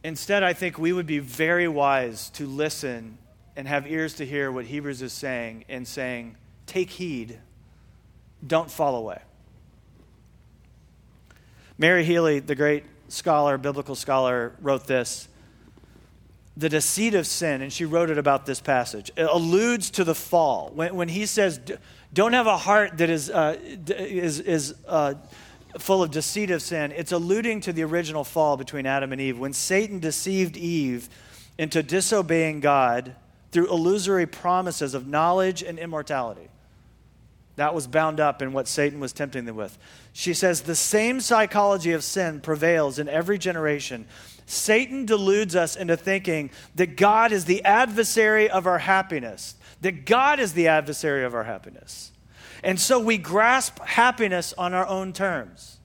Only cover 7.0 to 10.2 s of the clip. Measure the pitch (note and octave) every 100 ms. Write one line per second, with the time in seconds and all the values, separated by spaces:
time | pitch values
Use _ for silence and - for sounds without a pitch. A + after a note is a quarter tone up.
7 | F3+ C3 A2+ - _ - _ _ - -
8 | _ - _ _ C3+ D#3+ D#3+ - C#3+ B2
9 | G#2+ F2+ - _ - - - _ _ _
10 | _ _